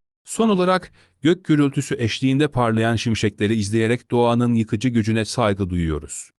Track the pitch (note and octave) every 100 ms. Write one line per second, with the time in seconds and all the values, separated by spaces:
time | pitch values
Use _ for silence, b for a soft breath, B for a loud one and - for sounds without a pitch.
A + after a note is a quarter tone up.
0 | _ _ - - A3 F#3+ F3+ F#3 - b
1 | b b D3 F3+ - D3+ C#3+ C#3 - C3
2 | A2+ - C3 C3+ D3+ B2 A#2+ A2+ A2+ A2+
3 | A#2+ A2 G#2+ - G#2 A2+ G2 A2+ A2 A#2+
4 | - A#2+ A#2+ A#2 A#2+ A#2 A2 A2 B2+ A#2
5 | G#2+ A2 G#2+ - A2 G2 F#2 F2 E2 D2
6 | C#2+ - - _